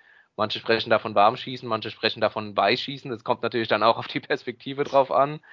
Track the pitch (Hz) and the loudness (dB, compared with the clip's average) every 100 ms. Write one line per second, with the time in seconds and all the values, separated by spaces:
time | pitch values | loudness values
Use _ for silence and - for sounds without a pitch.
0 | _ _ _ - 107 113 - 110 117 110 | _ _ _ -4 -4 -2 0 0 2 0
1 | 113 104 104 123 - 127 123 110 110 - | 2 4 4 4 -4 -10 -6 -6 -6 -4
2 | 110 117 107 - 107 101 101 123 - 139 | -4 0 -2 -2 -4 0 2 2 -2 -10
3 | - 110 - 117 117 120 110 107 110 113 | -10 -8 -4 -4 -2 -2 0 2 4 2
4 | 120 147 - 147 - 117 - 135 143 135 | -2 -8 -4 -6 -6 -12 -10 -6 0 2
5 | 127 73 139 156 - | 4 2 0 -2 -14